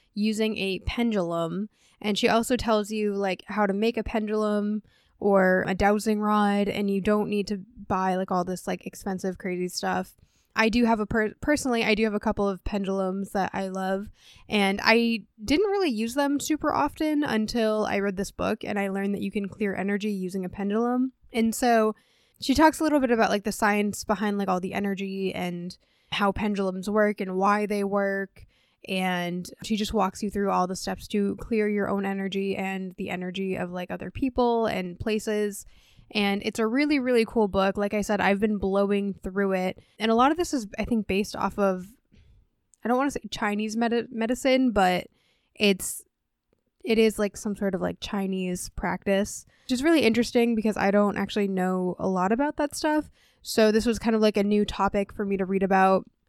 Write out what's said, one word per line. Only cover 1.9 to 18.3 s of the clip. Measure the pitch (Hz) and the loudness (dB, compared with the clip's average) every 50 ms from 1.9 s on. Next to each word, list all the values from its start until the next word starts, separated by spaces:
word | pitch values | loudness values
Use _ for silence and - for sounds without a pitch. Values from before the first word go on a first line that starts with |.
| _ _ | _ _
And | - 208 202 | -4 -2 -2
she | - 240 233 | 2 2 4
also | - 226 233 - 254 | 4 4 2 2 0
tells | 240 - 233 220 214 208 202 | 0 2 2 2 0 0 -2
you, | 220 214 208 208 202 | -4 -2 -2 -2 -2
like, | 202 202 190 185 - - - | 0 -2 -2 -2 -4 -6 -6
how | 196 208 208 | -2 0 0
to | 202 | 0
make | 196 202 220 226 240 | 0 0 0 0 0
a | 226 208 | -2 -6
pendulum | - - 220 214 208 214 214 214 208 208 208 208 208 214 214 - _ _ _ _ _ _ _ | -2 -4 -4 -2 -2 -2 0 0 0 0 0 0 -2 -2 -4 -6 _ _ _ _ _ _ _
or | - 208 196 196 190 185 185 185 - | 2 4 4 6 6 6 4 2 2
a | - 190 | 0 0
dowsing | 180 202 202 208 214 202 220 214 208 | 2 4 4 4 2 2 0 0 0
rod, | 214 208 214 208 208 202 202 202 202 196 | 2 2 4 4 4 4 2 2 0 0
and | - - 208 202 | 0 -2 0 0
you | 196 196 | 0 0
don't | 180 214 208 208 208 - | 2 2 2 2 2 0
need | 208 208 196 - | -2 -2 -2 -2
to | 208 196 185 - - - 196 - | -6 -8 -8 -14 -18 -20 -6 -2
buy, | 208 185 190 190 180 | -2 0 2 0 0
like, | 185 190 - | 0 -2 0
all | 185 180 175 | 0 -2 0
this, | 185 185 175 - | -2 -6 -6 -6
like, | - 185 180 - | -6 -6 -6 -8
expensive, | - - - - 202 190 185 - 190 180 | -14 -14 -10 -8 -6 -6 -4 -4 -6 -6
crazy | - - 190 180 180 180 180 | -4 -6 -6 -4 -4 -4 -4
stuff. | - - - 190 185 185 185 - _ _ _ _ _ _ _ _ _ | -4 -4 -4 -2 -2 -4 -6 -8 _ _ _ _ _ _ _ _ _
I | - 220 226 | 2 2 2
do | 208 240 240 | 4 4 4
have | 226 226 208 | 4 4 2
a | 214 | 0
per-, | 202 - 226 214 214 - _ | -2 0 0 0 0 -4 _
personally, | - - 294 294 - 262 240 233 220 | 0 0 0 0 0 -2 0 0 2
I | 214 214 | 2 2
do | 202 220 | 2 2
have | 220 202 | 0 -2
a | 208 | -2
couple | - 220 208 - 202 202 | -2 -2 0 0 0 -2
of | 196 180 _ | -2 -4 _
pendulums | - - 202 202 185 190 190 190 185 190 196 196 190 | -4 -4 -2 -2 -2 -2 0 -2 -2 -2 -4 -6 -4
that | - 208 185 - | -2 -2 -2 -2
I | - 196 196 190 | -2 -6 -6 -4
love, | 185 190 190 185 190 196 208 - - _ _ - - - - - | -4 -4 -2 -2 -2 -2 -4 -8 -16 _ _ -20 -20 -20 -10 -2
and | 220 208 202 190 196 202 | 2 2 2 2 2 2
I | - - 226 233 233 233 226 220 - _ _ - 214 | 4 4 4 4 4 2 -2 -4 -6 _ _ -12 0
didn't | 202 269 311 415 403 | 0 2 2 4 2
really | 392 403 381 311 | 2 0 0 0
use | 233 208 226 233 240 | 0 -2 -2 -2 0
them | 285 285 277 285 277 | 0 0 0 0 -2
super | - - 311 294 - 302 | 0 -2 -2 0 0 0
often | - - 277 294 - - 311 311 302 294 294 | 0 0 0 -2 -2 -2 -2 0 0 0 0
until | - - 220 214 214 - 240 220 214 214 214 214 | 0 0 -2 -2 -2 0 0 0 2 2 0 0
I | - - 202 | 0 0 0
read | 196 202 190 | 0 -2 -2
this | 185 202 - | -4 -6 -8